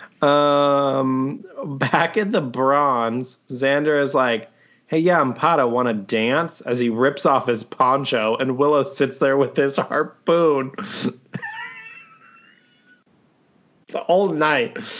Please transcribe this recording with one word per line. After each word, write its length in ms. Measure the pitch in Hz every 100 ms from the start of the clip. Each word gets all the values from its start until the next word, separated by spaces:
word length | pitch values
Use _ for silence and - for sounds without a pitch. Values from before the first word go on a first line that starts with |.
| - _
Um, 1200 | 143 143 147 143 143 139 139 135 131 131 135 - - 139 143
back 500 | 139 131 156 170 214
at 140 | 202
the 80 | 214
Bronze, 1000 | 131 123 131 143 143 123 113 120 127 - _
Xander 520 | 123 135 143 151 147
is 120 | 139 135
like, 340 | 127 113 - _ _ _ _
"Hey, 120 | 160
yeah, 240 | 175 170
Ampata, 460 | 135 117 160 165 123
wanna 240 | 123 123
dance?" 680 | 107 95 113 113 143 170 -
as 180 | - 123
he 100 | 120
rips 360 | 113 135 143 160
off 220 | 135 120
his 160 | 113
poncho 720 | - - 127 135 135 120 110 117
and 200 | 131 127
Willow 260 | 143 151
sits 360 | 123 - 135 135
there 180 | 139 139
with 180 | 123 -
his 220 | 139 139
harpoon. 920 | - 147 156 - - 170 165 139 131 -
<laughs> 40 | 202 - - - _ - 906 906 960 906 906 - 1077 1077 1077 1077 _ _ _ 1077 1077 1077 _ _ _ _ _ _ _ _ -
The 100 | -
whole 340 | - 180 196
night. 440 | 156 151 143 117 - -